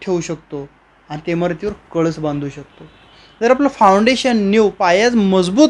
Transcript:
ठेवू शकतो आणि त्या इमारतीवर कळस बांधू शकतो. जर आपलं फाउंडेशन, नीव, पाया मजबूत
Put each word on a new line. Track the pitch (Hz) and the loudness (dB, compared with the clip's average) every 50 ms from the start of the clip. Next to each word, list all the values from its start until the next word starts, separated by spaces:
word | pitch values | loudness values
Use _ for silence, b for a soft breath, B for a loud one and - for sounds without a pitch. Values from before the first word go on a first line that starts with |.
ठेवू | - 202 180 175 | -6 -4 -4 -4
शकतो | 160 - 165 151 - _ 156 143 139 139 _ _ _ _ _ _ _ - | -4 -6 -10 -12 -12 _ -14 -14 -14 -14 _ _ _ _ _ _ _ -14
आणि | 147 156 160 | -14 -10 -6
त्या | 175 | -6
इमारतीवर | 170 170 175 175 175 165 202 208 | -4 -2 -2 -4 -4 -6 -8 -10
कळस | 202 - _ _ - 170 160 165 156 160 | -10 -12 _ _ -4 -4 -2 -2 -4 -4
बांधू | 151 151 143 143 143 139 | -6 -6 -6 -6 -8 -10
शकतो. | 139 147 139 - _ - 156 156 _ _ _ b b b b b b _ | -12 -14 -20 -20 _ -20 -20 -20 _ _ _ b b b b b b _
जर | 220 240 | 0 0
आपलं | 262 254 285 269 | 2 2 0 -2
फाउंडेशन, | - - 226 190 190 202 220 233 262 226 - 254 233 | 0 2 4 4 4 4 2 2 0 0 0 0 0
नीव, | 220 202 196 202 226 214 196 | 0 0 2 2 2 2 0
पाया | 190 - 196 175 175 190 226 247 | 0 0 0 2 2 2 2 2
मजबूत | 240 226 202 190 190 190 180 175 190 247 311 | 2 2 2 2 2 2 0 0 2 2 2